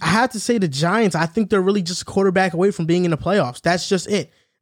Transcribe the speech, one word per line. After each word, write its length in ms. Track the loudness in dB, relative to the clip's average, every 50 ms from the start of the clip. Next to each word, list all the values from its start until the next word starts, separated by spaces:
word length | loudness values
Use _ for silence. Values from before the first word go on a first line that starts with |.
I 60 | -2 0
have 240 | 2 2 2 0
to 80 | -2 -4
say 180 | -2 0 0 2
the 100 | 0 0
Giants, 480 | 0 0 0 0 2 2 2 0 0
I 100 | 0 -2 -2
think 220 | 0 -2 0 0
they're 120 | 0 2
really 220 | 2 2 2 0 -2
just 180 | -2 -6 -8
a 40 | -10
quarterback 480 | -4 -2 0 2 2 2 2 0 0 0
away 180 | 0 0 0
from 140 | 0 0 0
being 200 | 0 2 2 2
in 60 | 0
the 60 | 0 -2
playoffs. 440 | -2 0 0 0 0 -2 -4 -4
That's 260 | -2 -2 0 0 0 -2
just 200 | -2 -2 -2 -2
it. 260 | -4 -4 -4 -6 _ _ _ _ _ _